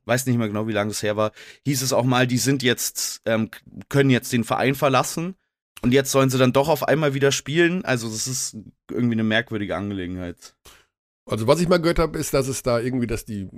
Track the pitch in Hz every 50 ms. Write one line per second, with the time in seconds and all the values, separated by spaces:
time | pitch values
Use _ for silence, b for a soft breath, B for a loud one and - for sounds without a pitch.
0 | _ 107 120 127 131 127 120 120 113 104 104 104 110 113 107 101 104 107 101 -
1 | 110 104 104 107 107 107 B B B B B B - 131 147 120 131 127 131 113
2 | 123 131 123 127 127 123 123 117 104 135 143 127 123 123 113 - - - - -
3 | - - - - - 110 113 110 110 - - - _ - - - - - - 139
4 | 139 135 127 113 - - 131 117 107 - - - 113 135 143 139 151 139 131 127
5 | 151 - - 170 170 185 - _ _ _ _ _ _ _ _ - - 123 131 139
6 | 135 - - 135 135 131 131 127 131 123 123 135 139 165 151 135 - - 139 156
7 | 156 143 135 139 139 139 135 - - 139 147 170 170 170 180 185 - - 127 117
8 | 113 113 110 110 - 131 127 - - - - 110 92 - - _ _ - - -
9 | 120 120 113 113 110 107 107 113 113 - 113 104 101 90 82 90 101 101 101 95
10 | 90 90 90 92 90 87 85 - - - _ _ B B B B B B _ _
11 | _ _ _ _ _ - 120 110 110 127 151 170 175 175 180 175 160 170 165 175
12 | 160 156 151 160 139 - 156 139 123 135 127 - - 127 120 117 113 127 131 127
13 | 120 107 113 101 - - 107 101 95 98 -